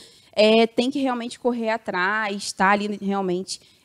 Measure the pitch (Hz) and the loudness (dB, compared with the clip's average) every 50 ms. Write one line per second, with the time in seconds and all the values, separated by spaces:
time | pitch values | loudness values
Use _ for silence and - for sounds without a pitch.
0 | - - _ _ _ _ - - 214 214 220 226 226 226 - 254 240 262 285 285 | -8 -20 _ _ _ _ 2 4 4 6 6 6 4 2 0 -2 -2 -2 -2 -2
1 | 269 262 247 233 233 240 - - - 240 247 233 226 220 220 226 - 208 196 180 | -2 -2 -2 -4 -6 -10 -8 -4 -4 -2 -2 -2 -2 -4 -4 -4 -6 -6 -4 -2
2 | 180 196 214 220 214 202 208 196 - - - - 190 190 208 202 208 208 202 202 | -2 0 -2 -2 -2 -4 -6 -6 -8 -6 -2 2 4 4 4 4 2 -2 -6 -4
3 | 202 196 196 196 190 180 175 180 190 - - - _ _ _ _ | -4 -2 -2 -2 -2 -2 -2 -2 -4 -8 -12 -14 _ _ _ _